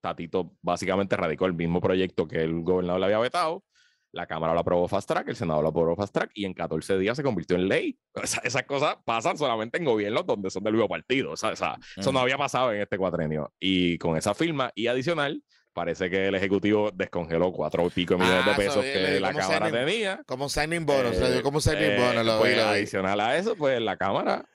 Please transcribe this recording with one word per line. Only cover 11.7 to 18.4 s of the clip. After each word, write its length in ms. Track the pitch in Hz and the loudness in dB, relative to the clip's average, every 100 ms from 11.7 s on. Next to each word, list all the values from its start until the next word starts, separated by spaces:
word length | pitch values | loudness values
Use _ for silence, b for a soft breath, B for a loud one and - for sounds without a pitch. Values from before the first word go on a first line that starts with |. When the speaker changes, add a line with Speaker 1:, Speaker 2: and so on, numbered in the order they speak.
| 57 B B | -4 B B
Speaker 1:
eso 160 | 101 | -2
no 60 | 135 | 2
Speaker 2:
Ujú. 60 | |
Speaker 1:
había 140 | 127 135 | 0 0
pasado 340 | 139 127 127 | -2 0 0
en 80 | 104 | 0
este 160 | 101 101 | -2 0
cuatrenio. 540 | 92 82 78 78 71 _ | 0 0 -2 -2 -6 _
Y 380 | 92 92 87 85 | 0 4 2 2
con 180 | 85 80 | 0 0
esa 160 | 104 | 0
firma 380 | 104 165 147 127 | -2 -2 -2 -4
y 120 | - 117 | -2 -2
adicional, 560 | 127 131 165 143 294 _ b b | 0 -2 -2 -2 -6 _ b b
parece 340 | - 85 82 92 | -6 -4 -2 0
que 200 | 95 95 | 0 2
el 60 | |
Ejecutivo 560 | 98 98 98 101 107 104 | 0 2 2 4 2 2
descongeló 580 | 92 92 - 82 82 90 | -2 -4 -4 -2 0 0
cuatro 340 | 90 76 - 85 | 0 -4 0 0
y 40 | |
pico 240 | - 87 | 0 0
de 60 | 87 | 2
millones 240 | 92 92 | 4 4